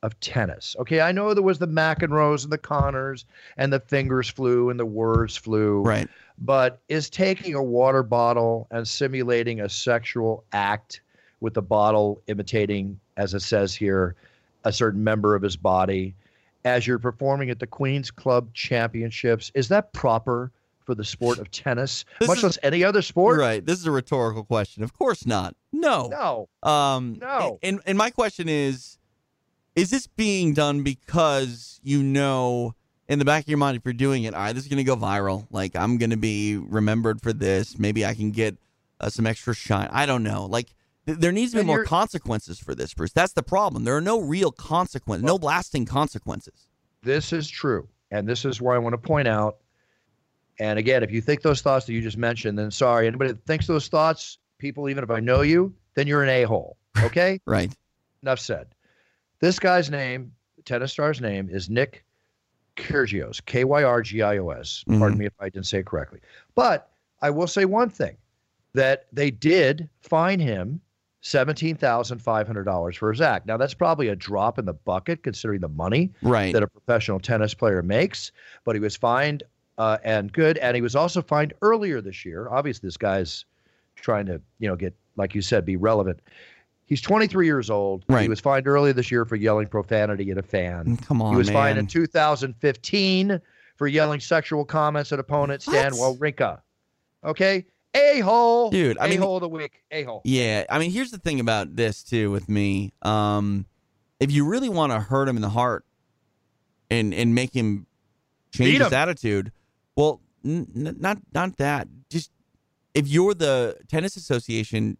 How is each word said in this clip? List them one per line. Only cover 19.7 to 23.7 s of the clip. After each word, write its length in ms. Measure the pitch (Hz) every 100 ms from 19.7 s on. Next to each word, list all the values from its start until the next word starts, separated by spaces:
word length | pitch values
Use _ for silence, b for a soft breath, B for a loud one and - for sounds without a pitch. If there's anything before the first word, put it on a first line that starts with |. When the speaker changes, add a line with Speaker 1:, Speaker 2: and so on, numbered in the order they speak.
| 202 208
Speaker 1:
proper 580 | - 131 113 127 120 127 - _ _ -
for 100 | 113
the 80 | 107
sport 320 | - 120 120
of 100 | 104
tennis, 540 | - 143 120 135 - B B
Speaker 2:
This 80 | 233
Speaker 1:
much 100 | 262
Speaker 2:
is 40 |
Speaker 1:
less 140 | 202 -
any 220 | 143 170
other 180 | 185 208
sport? 380 | - 175 190 156
Speaker 2:
Right. 260 | 127 110
This 140 | 90